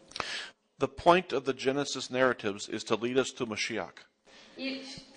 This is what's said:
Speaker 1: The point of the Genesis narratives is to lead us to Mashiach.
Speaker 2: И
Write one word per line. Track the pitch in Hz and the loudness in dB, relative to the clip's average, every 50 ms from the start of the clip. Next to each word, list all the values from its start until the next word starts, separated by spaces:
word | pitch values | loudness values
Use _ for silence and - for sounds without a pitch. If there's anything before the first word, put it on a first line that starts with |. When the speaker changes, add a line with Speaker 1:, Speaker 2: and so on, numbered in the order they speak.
| - - - - - - - - - - - _ _ _ _ - | -20 -12 -10 -10 -8 -8 -8 -10 -10 -14 -16 _ _ _ _ -2
Speaker 1:
The | 139 131 - | -2 -2 -2
point | - - 175 170 185 180 - | 4 6 8 8 8 4 0
of | - - 127 | -2 -2 0
the | 135 123 | -2 -4
Genesis | 123 117 131 131 143 143 - - 131 120 - | 0 0 0 0 0 -2 -2 -4 -6 -6 -2
narratives | 127 127 131 127 117 - - 104 98 101 - | 2 4 4 4 4 2 -2 -4 -4 -4 -6
is | - - 107 - | -6 -6 -6 0
to | - 120 | 0 0
lead | 101 117 120 127 | 0 0 0 2
us | 135 123 - - | 2 0 0 -4
to | - 127 | -6 -6
Mashiach. | 113 104 98 - - 113 104 87 - - - - _ _ _ _ - - - - - - | -4 -4 -4 -4 -4 -4 -4 -6 -8 -12 -18 -20 _ _ _ _ -20 -20 -20 -20 -20 -12
Speaker 2:
И | 254 262 269 269 269 269 - - - - - - | -10 -8 -8 -8 -8 -12 -14 -16 -16 -18 -20 -18